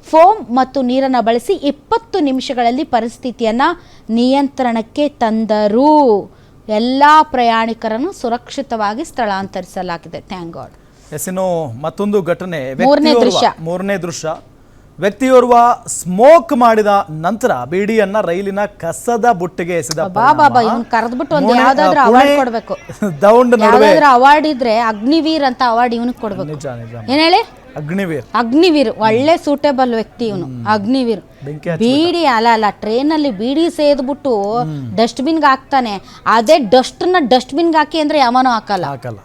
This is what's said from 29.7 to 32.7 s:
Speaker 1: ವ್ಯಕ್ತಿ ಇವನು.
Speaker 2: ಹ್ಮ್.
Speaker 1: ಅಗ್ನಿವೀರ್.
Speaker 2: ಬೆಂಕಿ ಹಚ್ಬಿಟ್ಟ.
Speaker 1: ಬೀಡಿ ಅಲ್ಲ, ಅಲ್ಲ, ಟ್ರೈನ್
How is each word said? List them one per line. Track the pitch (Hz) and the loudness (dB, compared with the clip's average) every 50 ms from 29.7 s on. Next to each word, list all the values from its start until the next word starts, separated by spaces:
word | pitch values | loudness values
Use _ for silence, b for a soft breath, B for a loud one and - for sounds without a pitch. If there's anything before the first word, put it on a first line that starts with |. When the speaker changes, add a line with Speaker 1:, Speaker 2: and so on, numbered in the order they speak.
| 277 247 262 247 233 | 0 0 -2 0 -2
Speaker 1:
ವ್ಯಕ್ತಿ | 220 214 - _ - 240 | -4 -6 -8 _ -8 -6
ಇವನು. | 220 196 185 165 | -6 -6 -6 -8
Speaker 2:
ಹ್ಮ್. | 135 127 120 117 | -10 -12 -10 -4
Speaker 1:
ಅಗ್ನಿವೀರ್. | 202 214 214 196 214 262 269 254 233 220 185 | -2 -2 -2 -2 -2 -2 -2 -2 -2 -4 -6
Speaker 2:
ಬೆಂಕಿ | - - - _ 139 139 151 151 - 175 | -8 -18 -20 _ -14 -12 -12 -10 -8 -8
ಹಚ್ಬಿಟ್ಟ. | 165 160 | -4 -2
Speaker 1:
ಬೀಡಿ | 220 240 262 294 330 349 349 349 320 | 0 0 2 2 0 0 0 0 0
ಅಲ್ಲ, | 285 247 220 226 233 | 0 0 2 2 2
ಅಲ್ಲ, | 233 220 220 | 2 2 0
ಟ್ರೈನ್ | 202 | -2